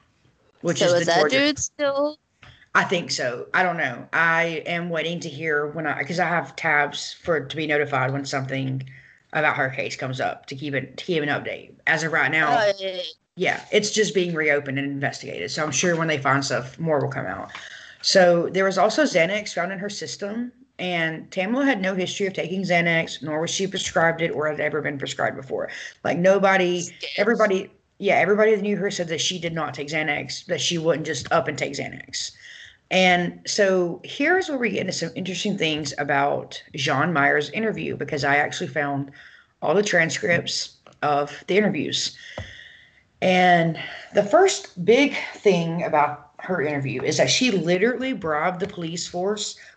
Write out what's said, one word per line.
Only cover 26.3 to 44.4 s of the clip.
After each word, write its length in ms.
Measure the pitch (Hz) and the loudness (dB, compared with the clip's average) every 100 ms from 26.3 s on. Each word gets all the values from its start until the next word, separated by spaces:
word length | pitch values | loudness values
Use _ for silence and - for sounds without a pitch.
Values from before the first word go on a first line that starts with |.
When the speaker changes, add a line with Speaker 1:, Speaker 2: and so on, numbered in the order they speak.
| 196 196 190 180 180 | 6 4 4 2 0
Speaker 2:
Scary. 300 | 175 - 151 - | -4 -10 -8 0
Speaker 1:
everybody, 560 | 208 233 214 190 - _ _ - | 2 4 4 2 -2 _ _ -4
yeah, 180 | 196 135 | 2 4
everybody 380 | 175 208 214 | 4 6 6
that 80 | 208 | 4
knew 140 | 208 170 | 2 0
her 140 | 202 | -2
said 180 | 202 165 | -2 -4
that 120 | 156 | -2
she 180 | - 185 | -2 -2
did 120 | 170 | -4
not 220 | 165 147 | -4 -6
take 140 | 143 143 | -6 -4
Xanax, 560 | 156 156 147 135 - - | -2 -2 -4 -6 -10 -4
that 140 | 160 | -2
she 180 | - 170 | 0 0
wouldn't 280 | 160 151 156 | 0 0 -2
just 240 | 147 - | -6 0
up 160 | 160 156 | 2 2
and 80 | 139 | -4
take 140 | 139 | -6
Xanax. 580 | 139 - - - - - - - - - _ - | -6 -8 -12 -12 -10 -10 -12 -20 -20 -20 _ -2
And 500 | 185 185 180 175 - - | 4 6 4 2 -6 -6
so 540 | - 196 185 175 180 | 2 4 4 0 -4
here's 440 | - - 302 370 349 | -12 -2 2 2 0
where 100 | 269 | -2
we 120 | 226 | -2
get 120 | 185 | -2
into 100 | 180 | -4
some 180 | 165 165 - | -4 -6 -6
interesting 400 | 185 175 208 165 | -6 -4 -4 -2
things 340 | 160 151 143 - | -2 -2 -4 -6
about 640 | 147 139 143 139 - - - - | -2 0 2 -2 -6 -16 -14 -6
Jean 360 | 143 135 165 | -2 0 2
Meyer's 380 | 151 143 147 147 | 2 4 2 0
interview, 460 | - 220 160 - 117 | -4 -4 -4 -6 -6
because 260 | 139 151 | -4 -2
I 140 | 139 147 | 2 2
actually 320 | 147 - 175 | 2 -4 -6
found 420 | 151 143 139 139 - - - _ - | -4 -2 -2 -6 -12 -20 -20 _ -6
all 120 | 147 | 2
the 80 | 185 | 2
transcripts 960 | 208 175 160 - 107 170 - - - - - - | 4 2 2 0 0 0 0 -6 -8 -12 -20 -4
of 400 | 143 143 143 - - | 0 0 -2 -8 0
the 80 | 185 | 2
interviews. 600 | 202 156 80 - - - - - - - - - _ _ _ - | 2 0 -2 -2 -4 -8 -16 -14 -14 -16 -20 -20 _ _ _ -2
And 560 | 185 180 180 175 165 156 - - - | 2 6 6 6 4 -2 -8 -14 -2
the 100 | 202 | 0
first 640 | 202 330 | 4 6